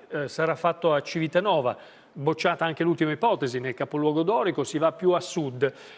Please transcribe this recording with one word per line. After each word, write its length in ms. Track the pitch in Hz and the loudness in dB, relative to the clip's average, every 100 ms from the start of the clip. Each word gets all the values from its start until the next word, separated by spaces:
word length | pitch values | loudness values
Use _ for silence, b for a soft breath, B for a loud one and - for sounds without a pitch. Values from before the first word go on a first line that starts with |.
| - | -10
eh, 180 | 156 135 | -6 -6
sarà 300 | - 160 151 | -2 -2 0
fatto 360 | 175 165 170 | -2 0 2
a 80 | 147 | 2
Civitanova. 1000 | - 170 160 175 208 165 123 101 - - - | 0 -4 0 0 2 2 0 -4 -10 -20 -20
Bocciata 520 | - 143 160 185 170 165 | -4 -2 2 0 0 -2
anche 180 | 156 | 0
l'ultima 260 | 170 165 156 | 0 2 0
ipotesi 480 | 151 233 175 139 123 | 2 0 2 -2 -2
nel 140 | 127 | -6
capoluogo 500 | 120 139 147 151 151 | -4 -4 0 2 2
dorico, 420 | 170 233 214 147 | 2 2 0 -2
si 120 | 135 151 | -4 0
va 160 | 160 | 0
più 200 | 160 180 | 2 2
a 80 | 175 | 2
sud, 520 | - 180 143 123 135 B B | 0 -4 -4 -2 -2 B B